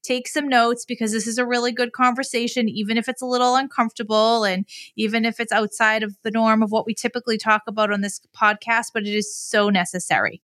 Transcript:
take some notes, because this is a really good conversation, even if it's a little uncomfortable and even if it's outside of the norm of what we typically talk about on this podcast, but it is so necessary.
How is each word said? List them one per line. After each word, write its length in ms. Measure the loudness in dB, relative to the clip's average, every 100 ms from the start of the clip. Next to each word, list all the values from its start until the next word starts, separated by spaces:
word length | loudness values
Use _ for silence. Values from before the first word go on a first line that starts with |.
take 260 | -4 -4 -2
some 180 | -4 2
notes, 380 | 4 4 0 -6
because 260 | -4 -2
this 160 | -2 -2
is 100 | -2
a 80 | 0
really 280 | 0 0
good 180 | -2 -4
conversation, 760 | 2 0 2 -4 -2 -2 0 -2
even 260 | -2 -2 -2
if 140 | -2
it's 120 | -6
a 40 | -2
little 320 | 2 4 2
uncomfortable 880 | 0 -2 -2 -2 0 4 4 4 2
and 200 | 0 -4 -10 -16 -4
even 300 | -2 0 -2
if 160 | -2
it's 100 | -2
outside 500 | 0 0 0 2 2
of 140 | -2 -6
the 80 | -4
norm 320 | 2 4 4
of 80 | 2
what 140 | 0 -2
we 80 |
typically 440 | -4 -4 -4 -4 -2
talk 260 | 2 2 2
about 240 | -2 0
on 80 | 0
this 220 | -4 -8 _
podcast, 580 | 0 0 0 0 -2 0
but 100 | -4
it 100 | -2
is 220 | -2 -4 -8
so 320 | -2 2 4
necessary. 760 | 2 0 -4 0 0 0 -4